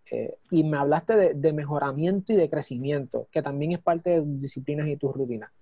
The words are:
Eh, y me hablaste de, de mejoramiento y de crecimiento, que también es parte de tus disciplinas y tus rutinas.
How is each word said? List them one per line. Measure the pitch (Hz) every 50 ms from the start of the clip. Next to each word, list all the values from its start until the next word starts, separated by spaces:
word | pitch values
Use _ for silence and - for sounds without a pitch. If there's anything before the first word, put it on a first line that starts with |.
| _ -
Eh, | - 117 113 - - - _ -
y | 185 160 160
me | 156 151 143
hablaste | 139 143 151 165 - - 226
de, | 214 190 165 143
de | 143 143 160
mejoramiento | 151 151 147 139 151 147 139 139 135 143 160 180 196 196 190 -
y | 220
de | 196 165 147
crecimiento, | - 151 139 - 131 120 131 143 147 143 135 - - 117 117 -
que | - 156
también | 135 143 139 143 151 160
es | 175 170
parte | - 175 170 170 - 180
de | 175 165
tus | 147 147 143 135
disciplinas | 135 135 - 139 131 - 147 147 151 151
y | 143
tus | 143 - 135 135
rutinas. | 135 135 120 120 107 117 - _ _